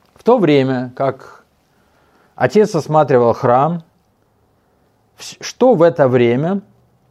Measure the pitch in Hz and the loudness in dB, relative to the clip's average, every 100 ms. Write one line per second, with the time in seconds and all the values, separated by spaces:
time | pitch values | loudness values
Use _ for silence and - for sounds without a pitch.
0 | _ _ - 247 175 143 131 127 123 - | _ _ 0 2 2 2 0 -4 -8 -6
1 | 135 131 - - _ _ _ _ _ _ | -6 -6 -12 -20 _ _ _ _ _ _
2 | _ _ _ - 127 208 208 175 - 156 | _ _ _ -6 -2 0 0 -2 -2 0
3 | 143 131 117 110 127 123 147 170 - _ | 2 2 2 0 0 0 0 -4 -12 _
4 | _ _ _ _ _ _ _ _ _ _ | _ _ _ _ _ _ _ _ _ _
5 | _ _ - - - - 254 190 170 165 | _ _ -20 -18 -16 -2 0 2 2 2
6 | 135 123 120 123 160 196 - _ _ _ | 0 2 0 0 -4 -6 -10 _ _ _
7 | _ | _